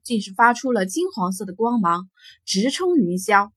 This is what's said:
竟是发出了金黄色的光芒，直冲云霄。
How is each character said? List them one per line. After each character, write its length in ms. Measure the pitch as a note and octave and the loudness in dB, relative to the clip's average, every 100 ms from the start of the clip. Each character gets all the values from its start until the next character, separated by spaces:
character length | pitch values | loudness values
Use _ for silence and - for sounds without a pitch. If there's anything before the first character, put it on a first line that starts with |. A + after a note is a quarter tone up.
竟 180 | - A3+ | -4 -4
是 120 | G3 | -4
发 200 | F#3+ A#3 | 2 2
出 180 | A#3 C4 | 2 0
了 140 | A3+ F#3+ | 0 -2
金 240 | D#4+ F#4 | -2 -4
黄 220 | A3+ F3+ | -2 -4
色 100 | F#3+ | -4
的 100 | F#3+ | -10
光 280 | F#3 A3+ A#3+ | -4 -2 2
芒， 280 | E3+ E3+ F#3 _ - - - | 2 0 -4 _ -20 -20 -4
直 260 | F#3+ B3 | 0 0
冲 240 | C#4 F#4 E4+ | 0 2 2
云 220 | F3 F#3 | 2 0
霄。 340 | G#3 G3+ G#3+ | 2 2 2